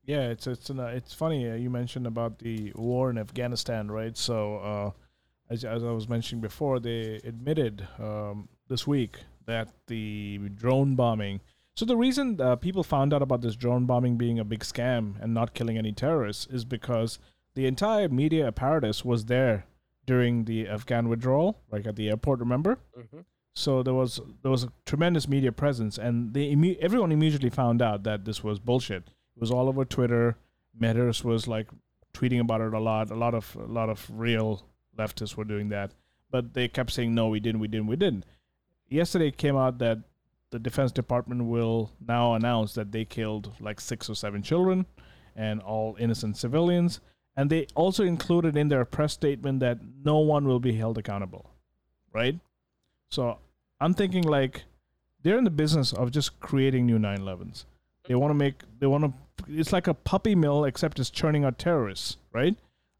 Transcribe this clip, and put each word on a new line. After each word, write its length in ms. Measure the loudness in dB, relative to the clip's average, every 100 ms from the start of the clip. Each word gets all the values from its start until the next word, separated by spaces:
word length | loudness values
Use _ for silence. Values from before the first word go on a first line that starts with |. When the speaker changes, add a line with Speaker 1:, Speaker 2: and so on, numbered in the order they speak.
Speaker 1:
Yeah, 260 | -2 -2 -2
it's, 180 | -4 -8
it's, 220 | -8 -8
an, 100 | -8
uh, 80 | -6
it's 260 | -8 -10
funny, 360 | -6 -2 -2 -2
uh, 60 | -4
you 140 | -4
mentioned 380 | -4 -6 -6 -6
about 320 | -4 -6 -6
the 340 | -8 -6 -6 -6
war 340 | -2 0 0
in 60 | -2
Afghanistan, 720 | -6 -6 -4 -4 -4 -6 -4
right? 280 | -6 -8 -6
So, 400 | -4 -2 -2 -4
uh, 340 | -6 -4 -6 -8 _ _ _ _ _
as, 140 | -8
as 200 | -6 -4
I 80 | -4
was 180 | -4 -4
mentioning 320 | -4 -4 -6
before, 380 | -8 -4 -2 -2
they 420 | -2 -6 -6 -10
admitted, 640 | -12 -10 -2 0 0 -4 -16 -12
um, 500 | -8 -6 -8 -10 -14 _ _
this 180 | -4 0
week 340 | 0 -2 -6 -20 -18 -6
that 240 | -4 -6 _ -10
the 520 | -8 -6 -8 -8 -8 -8 -2
drone 400 | 2 4 4 4
bombing. 460 | 4 2 -2 -6 -10 _ _ -4
So 100 | 2
the 100 | 4
reason, 460 | 4 2 -2 2
uh, 160 | 2 2
people 260 | 0 -2
found 300 | 0 2 4
out 80 | 2
about 180 | 2 0
this 140 | 0 -2
drone 300 | 0 0 2
bombing 320 | 2 2 2
being 200 | 0 0
a 60 |
big 220 | -2 -6 -6
scam 480 | -4 0 0 -2 -6
and 120 | -4
not 200 | -2 -2
killing 240 | -2 -4 -2
any 160 | -4
terrorists 520 | -2 0 0 -2 -6 -8
is 180 | -8 -6
because 540 | -8 -2 -2 -2 -6 _ _ _ -2
the 120 | -2
entire 420 | 0 2 2 2
media 380 | 2 2 2 0
apparatus 580 | 0 0 2 0 -2 0
was 200 | -2 2
there 400 | 2 4 2 -4 _ _ _ 0
during 400 | 2 4 2 0
the 220 | -4 -4
Afghan 400 | -6 -2 0 0
withdrawal, 540 | 0 2 2 2 -2 _
like, 140 | -6 -6
at 100 | -4
the 140 | -2
airport, 300 | 0 0 0
remember? 400 | 0 0 0 -2 -6 -20
Speaker 2:
Mm-hmm. 220 | -20 -20 -20 _ _
Speaker 1:
So 280 | -4 0 2
there 100 | 2
was, 260 | 2 0 -4 -14 -6
there 100 | 0
was 120 | 0
a 80 | 0 -8 -4
tremendous 420 | 0 4 2 2
media 240 | 2 2
presence, 460 | 2 0 0 -2 -2
and 360 | -2 0 0
they 200 | -2 2
imme-, 240 | 4 4 4
everyone 320 | 2 2 4
immediately 380 | 4 4 2 0
found 320 | 2 2 4
out 220 | 2 0
that 220 | -2 -4 -4
this 180 | -6
was 160 | -4 -4
bullshit. 440 | 0 0 0 -8 -10 _ _ -6
It 40 |
was 120 | 0
all 180 | 2 2
over 160 | 0 -2
Twitter. 500 | 0 2 4 2 0 _ _ _ -2
Meadows 460 | 0 2 2 0
was, 240 | 0 0 0
like, 200 | -6 -6 -16 _ _ _
tweeting 280 | -2 0 2
about 200 | 2 0
it 120 | 0
a 60 | 0
lot. 300 | 0 0 -2
A 40 | -2
lot 180 | 0
of, 220 | 0 -4 -14
a 100 | -6
lot 240 | -2 -2
of 160 | -4 -8
real 520 | -4 0 2 2 -2 -8 _ _ -6
leftists 400 | -6 -6 -8 -8
were 80 | -6
doing 240 | -4 -4
that, 220 | -4 -6 _ _ _ _
but 240 | -4 -2
they 140 | -4 -2
kept 240 | -2 -4
saying, 240 | -2 0 2
"No, 140 | 2
we 100 | 0
didn't, 220 | -2 -2
we 60 | -2
didn't, 200 | -2 -2
we 80 | 2
didn't." 300 | 2 0 -8 _ _ _ _ _ _
Yesterday 380 | 0 2 2 0
it 100 | 2
came 180 | 0 4
out 220 | 2 2
that 220 | 0 0 -6 _ _ _ _
the 80 | -8
Defense 340 | -4 0 0
Department 540 | 0 0 -2 -2 -4 0
will 460 | 0 2 0 -2 -8 -2
now 280 | 2 4
announce 400 | 4 2 2 0
that 180 | -4 -6
they 140 | -6 -6
killed, 480 | -4 -4 -4 -8 -12
like, 200 | -10 -10
six 300 | -8 -8 -8
or 60 | -8
seven 260 | -6 -6
children 460 | 0 2 4 2 -2 -8 -20 -20 -20 -6
and 260 | -4 -4
all 340 | -4 -4 -4 -2
innocent 380 | -2 0 -4 -4
civilians. 600 | -2 2 4 4 2 -2 _ _ _ -2
And 120 | 0
they 180 | 0 0
also 300 | 0 2 4
included 540 | 2 0 2 2 4 2
in 100 | 2
their 160 | 2
press 300 | 0 0 -2
statement 480 | 0 0 0 -2 0
that 160 | 0 -2 -8 -4
no 140 | 2 4
one 280 | 4 4 4
will 140 | 2
be 140 | 2
held 240 | 0 0 -2
accountable, 540 | -4 -6 -6 -10 -20 _ _ _ _ _ _
right? 240 | -2 0 -2 _ _ _ _ _ _ _
So 280 | -2 -2 -4 _ _ _ _
I'm 140 | 0
thinking, 300 | 2 2 2
like, 400 | 4 4 2 -2 -18 _ _ _ _ _
they're 160 | 2 4
in 80 | 4
the 60 |
business 420 | 2 2 4 2
of 180 | 0 0
just 300 | 0 -2 -6
creating 440 | -2 2 4 4 4
new 140 | 4
nine 200 | 2 -2
elevens. 460 | -6 -10 -12 -16 -20 _ _ _ 0
They 80 | 2
wanna 180 | 4
make, 300 | 2 2 -2 -18 0
they 80 | 2
wanna, 260 | 4 2 -2 -16 -16 -8
it's 240 | -2 2
like 160 | 2 2
a 60 |
puppy 420 | 0 0 2 4 4
mill, 300 | 6 4 2
except 340 | 0 -2 -2
it's 120 | -4
churning 340 | 0 2 4 2
out 140 | 0
terrorists, 580 | 0 2 0 -4 -8 -10 _
right? 240 | 0 2 0 _ _ _ _